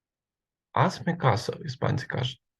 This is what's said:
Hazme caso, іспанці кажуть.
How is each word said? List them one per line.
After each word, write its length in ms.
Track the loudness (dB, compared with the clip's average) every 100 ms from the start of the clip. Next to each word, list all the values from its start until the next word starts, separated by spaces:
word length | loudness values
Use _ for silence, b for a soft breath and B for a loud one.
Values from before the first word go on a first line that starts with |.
| _ _ _ _ _ _ _
Hazme 440 | 0 2 0 -2 2
caso, 460 | 4 2 0 -6 -8
іспанці 400 | -2 0 0 -2
кажуть. 360 | -4 -4 -6 _ _